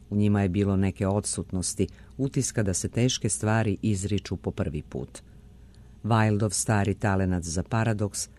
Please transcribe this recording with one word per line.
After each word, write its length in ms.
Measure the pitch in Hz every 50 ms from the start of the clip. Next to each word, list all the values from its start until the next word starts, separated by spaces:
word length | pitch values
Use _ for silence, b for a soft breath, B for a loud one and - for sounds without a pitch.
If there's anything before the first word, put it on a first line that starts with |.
| - -
u 60 | 101
njima 260 | 104 104 104 101 101
je 80 | 101 95
bilo 260 | 87 101 101 98 98
neke 300 | 95 98 95 92 - 104
odsutnosti, 800 | 95 98 104 98 - - - 85 - - 92 87 - - - 95 B B B B B B
utiska 460 | - 131 135 - 139 123 - - 120 107
da 100 | 98 90
se 160 | - - 95
teške 400 | - 113 120 127 - - - 110
stvari 480 | - - - 107 110 113 107 104 95 -
izriču 560 | - 107 104 90 95 95 104 95 - - 98
po 140 | - - 95
prvi 300 | - - 95 80 73 76
put. 400 | - - - 65 62 - - - B B B B B B B B B B B B B B B B -
Wildov 460 | 107 117 110 110 110 104 101 107 107
stari 440 | - - - - 110 101 98 101 95
talenat 500 | - - 104 95 95 95 92 92 90 85
za 200 | 85 78 90 87
paradoks, 680 | - 123 113 110 113 110 104 107 101 - - - B B